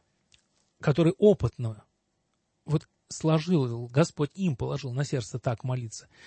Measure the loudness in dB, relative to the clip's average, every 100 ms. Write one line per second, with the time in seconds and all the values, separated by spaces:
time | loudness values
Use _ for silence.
0 | _ _ _ _ _ _ _ _ 0 2
1 | 2 6 6 6 0 -4 -8 -8 _ _
2 | _ _ _ _ _ _ -4 -4 -4 _
3 | -18 -4 0 2 2 2 2 -2 -2 0
4 | 2 0 -4 -2 -2 0 -2 -4 -4 -4
5 | -2 -4 -4 -6 -4 -4 -4 -6 -6 -12
6 | -20 _